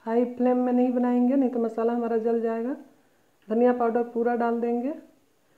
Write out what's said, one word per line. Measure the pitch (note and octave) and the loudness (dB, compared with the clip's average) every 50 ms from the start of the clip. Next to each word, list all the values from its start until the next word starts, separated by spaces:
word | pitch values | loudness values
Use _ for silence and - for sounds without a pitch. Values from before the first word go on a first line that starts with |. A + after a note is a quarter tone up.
हाई | _ A3+ A3+ A#3+ B3 | _ -2 0 0 0
फ्लेम | A#3+ - - B3 B3 B3 | 0 -2 0 0 2 2
में | B3 B3 B3 | 2 2 2
नहीं | B3 B3 B3 B3+ | 2 2 2 2
बनाएंगे, | B3 B3+ B3 B3 B3 B3 B3 B3 C#4 | 2 0 0 2 2 2 2 4 4
नहीं | C#4 C4 A#3 | 2 2 2
तो | A#3+ A#3 | 0 -2
मसाला | A3+ A3 - A3+ A3+ A#3 | -4 -2 -2 -2 -2 0
हमारा | A#3+ A#3+ A#3 A3+ A#3 A3+ | 0 -2 -2 -2 -2 -2
जल | G#3+ A#3 A#3 A#3 | 0 0 0 0
जाएगा। | A3+ A3+ A3+ A3+ A3+ B3+ D4+ - - - _ _ _ _ _ _ _ _ _ _ _ G3+ | 0 -2 -2 -4 -4 -6 -8 -8 -12 -20 _ _ _ _ _ _ _ _ _ _ _ -2
धनिया | A3 A#3 A#3+ B3 | 0 4 4 4
पाउडर | B3 B3 A#3 A#3 A3+ A#3+ A#3 | 4 2 0 0 0 0 -2
पूरा | A#3+ - A#3 A#3 A#3+ A#3+ | -2 -2 -2 0 0 0
डाल | A3+ A#3+ A#3 A#3 A#3 | 0 0 -2 -2 -2
देंगे। | A#3 A#3+ A#3+ A#3+ A#3+ C#4+ D#4+ - - - _ _ _ _ _ _ _ _ _ | -2 -2 -2 -2 -4 -6 -8 -8 -14 -20 _ _ _ _ _ _ _ _ _